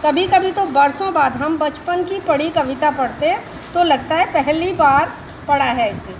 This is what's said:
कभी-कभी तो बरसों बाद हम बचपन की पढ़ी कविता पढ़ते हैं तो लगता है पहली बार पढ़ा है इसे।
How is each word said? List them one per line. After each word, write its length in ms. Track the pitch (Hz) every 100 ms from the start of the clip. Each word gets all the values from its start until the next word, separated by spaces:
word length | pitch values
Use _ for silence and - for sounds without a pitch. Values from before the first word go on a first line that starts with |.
कभी-कभी 460 | 302 294 370 381 381
तो 140 | 403 370
बरसों 460 | 269 285 277 381
बाद 180 | 339 269
हम 240 | 247 294 320
बचपन 460 | 302 - - 359
की 140 | 359 392
पढ़ी 280 | 349 285 320
कविता 400 | 320 262 262 302
पढ़ते 360 | 285 247 - 302
हैं 160 | 403 - - -
तो 80 | 349
लगता 340 | 349 269 - 320
है 100 | 359
पहली 400 | 320 277 320 359
बार 380 | 349 294 277 330 - - - -
पढ़ा 160 | 285
है 260 | 262 247 220
इसे। 220 | 208 190 180